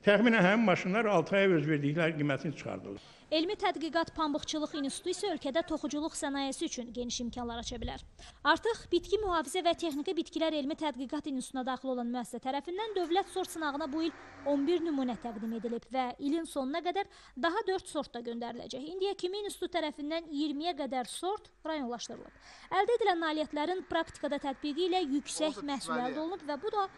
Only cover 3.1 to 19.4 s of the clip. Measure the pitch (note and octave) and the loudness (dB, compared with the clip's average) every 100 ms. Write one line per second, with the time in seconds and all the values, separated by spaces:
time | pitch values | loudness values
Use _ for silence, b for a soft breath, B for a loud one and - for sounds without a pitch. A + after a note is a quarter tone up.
3.1 | - - D#4 E4+ G#4 G4 E4 D#4 D#4+ E4 | -20 -2 0 0 0 -2 0 -2 -2 -2
4.1 | - D#4 D4 - D#4 D4+ D#4+ C#4 - F4+ | -2 0 0 -2 -4 -2 -2 -4 -4 -4
5.1 | F4+ G#4 D#4+ C#4 D#4+ E4 D#4 D4 D4 D#4 | -2 -2 -2 -2 -2 -2 -4 -2 -2 -4
6.1 | - D4 C#4 C4+ C4+ E4 - A#3+ A#3+ A#3+ | -4 -4 -2 -4 -4 -6 -6 -8 -6 -6
7.1 | - A#3+ B3+ A#3+ A#3 A3+ B3 A#3+ - - | -4 -6 -6 -6 -6 -8 -6 -6 -8 -14
8.1 | B B B C#4+ E4 A4 A4 - F4 - | B B B 4 4 4 -2 2 0 2
9.1 | G4+ G#4 E4+ C4+ F#4 E4+ E4 E4+ C#4 D4 | 0 4 2 2 2 2 2 0 0 -2
10.1 | E4 - D#4+ D#4+ D#4 C4+ D#4 D#4 A#3+ C4 | -2 -2 0 0 2 -2 -2 -2 -2 -4
11.1 | - D#4 C4 - C4 B3+ B3+ C4 B3 A#3+ | -4 -4 -4 -4 -4 -2 -4 -2 -2 -2
12.1 | B3 A#3 A#3 C4 C#4+ C#4+ F4+ A4 G4 E4 | -4 -4 -6 -2 -4 -2 -4 -2 0 4
13.1 | F4+ F4+ F#4+ F4+ E4 D#4 C#4 D#4 D#4 E4 | 2 2 -4 -4 -2 -2 -2 -2 0 -2
14.1 | - - - C#4 C#4+ C#4 F4 E4+ C#4 B3+ | -4 -18 -6 0 2 4 2 2 0 0
15.1 | A3 A#3+ G#3+ A3+ A3+ A3+ A#3 - C4 B3 | -2 -6 -6 -4 -4 -2 -4 -2 -2 -2
16.1 | - C#4 E4 E4 C#4+ C4 E4 E4+ F4+ G4 | -2 0 0 0 -4 -2 -2 0 -2 -4
17.1 | B B - E4 F#4+ G#4+ F#4 - D4+ - | B B -2 0 2 2 0 0 -4 -4
18.1 | A#3+ A#3 A#3 A#3 A#3+ - B3+ D4+ F#4+ G4 | -8 -6 -6 -6 -6 -8 -8 -6 -2 -2
19.1 | G4 F4+ G4+ | 0 -4 -2